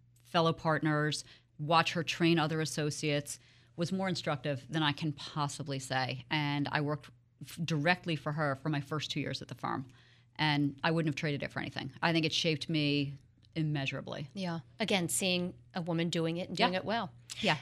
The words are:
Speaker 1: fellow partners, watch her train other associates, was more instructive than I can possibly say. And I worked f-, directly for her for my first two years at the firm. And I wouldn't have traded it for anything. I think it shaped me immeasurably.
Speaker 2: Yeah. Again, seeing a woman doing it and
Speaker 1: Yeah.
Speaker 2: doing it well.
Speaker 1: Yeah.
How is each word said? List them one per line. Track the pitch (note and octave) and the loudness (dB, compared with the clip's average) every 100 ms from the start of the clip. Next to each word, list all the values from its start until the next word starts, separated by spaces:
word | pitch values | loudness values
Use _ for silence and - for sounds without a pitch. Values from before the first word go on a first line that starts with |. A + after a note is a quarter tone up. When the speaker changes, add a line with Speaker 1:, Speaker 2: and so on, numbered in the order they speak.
| - _ - | -20 _ -2
Speaker 1:
fellow | F3 E3 | 2 4
partners, | E3 E3 D#3 D#3+ D3+ D3+ C#3+ - - _ - | 2 2 2 4 2 2 -2 -8 -18 _ -8
watch | D3 E3 E3 | 4 4 4
her | F3 | 0
train | D#3+ - E3 E3+ | -2 2 6 6
other | D3+ D#3+ | 4 0
associates, | D#3 - D3+ D3 D#3 C#3+ C#3+ - - - - - | -2 -2 -2 0 0 0 -2 -10 -16 -20 -12 -4
was | E3+ | -2
more | F#3+ F#3+ | 0 0
instructive | F3 F3 D3 D3+ C3+ - | -2 -2 -2 -2 -4 -2
than | E3 | 2
I | D3+ | 2
can | C#3+ D#3 | 2 -2
possibly | C#3+ - D#3 C#3+ - C#3+ C3+ | -4 -6 -4 -2 -4 -6 -6
say. | - C3 B2+ B2+ - | -2 0 0 -4 -2
And | D#3 D3 C#3+ C#3+ | 0 2 0 0
I | D3+ | 0
worked | D3 D3 - - _ - C#3 | 0 -2 -8 -20 _ -18 -14
f-, | - E3+ | -6 -2
directly | D#3 D3+ F3+ F#3 D#3 | 2 4 2 2 -2
for | D#3 | -2
her | D3+ D3+ C3+ | 0 0 0
for | D#3+ | 0
my | D3 | -2
first | - D#3 - | -2 -4 -4
two | D#3 | -4
years | C#3 C3+ | -4 -6
at | - | -8
the | - | -8
firm. | C#3 A2+ C3+ - - - _ - | -4 -4 -6 -14 -20 -20 _ -2
And | D3+ C#3+ C#3+ C#3 | 2 2 2 0
I | E3+ | 0
wouldn't | E3 D#3 | 2 0
have | C#3+ | 0
traded | D#3 C#3+ | -2 -2
it | - | -4
for | - | -6
anything. | - - C3+ - | -8 -8 -10 -2
I | E3+ | 2
think | E3 D#3 | 2 2
it | |
shaped | - E3+ D3+ - | 2 0 0 0
me | D#3 D3 C#3+ C#3 C#3 - _ - E3 | 0 2 2 0 -6 -16 _ -10 -4
immeasurably. | D#3 D3 C3+ C3+ - - D3+ | -2 0 -2 -4 -6 -8 -8
Speaker 2:
Yeah. | G3 F3+ E3 - - | -6 -6 -6 -8 -4
Again, | G#3+ G3+ E3 | 0 2 2
seeing | - G3 F3+ F3+ - - | 2 2 2 0 -6 -10
a | F#3+ | -6
woman | E3 E3 E3+ | -2 0 0
doing | E3+ E3 E3+ | 0 0 -2
it | F#3 | -4
and | F3 | 2
Speaker 1:
Yeah. | A3+ | 2
Speaker 2:
doing | C#4 | 2
it | F#3 | 0
well. | A3+ G3 - - - | -2 -2 -8 -14 -2
Speaker 1:
Yeah. | G#3 D3+ | 0 0